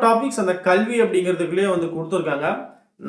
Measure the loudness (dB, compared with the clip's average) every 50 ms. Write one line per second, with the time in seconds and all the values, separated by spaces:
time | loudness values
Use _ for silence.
0 | 4 2 2 2 0 -2 -4 -2 -2 -2 -2 0 2 2 4 4 2 2 2 2
1 | 2 2 2 0 2 0 0 0 -2 -2 0 0 2 2 2 0 -2 -2 -4 -6
2 | -6 -2 -2 -2 0 -2 -2 -2 -2 -2 -2 -4 -8 -14 -18 _ _ _ _ -12
3 | -6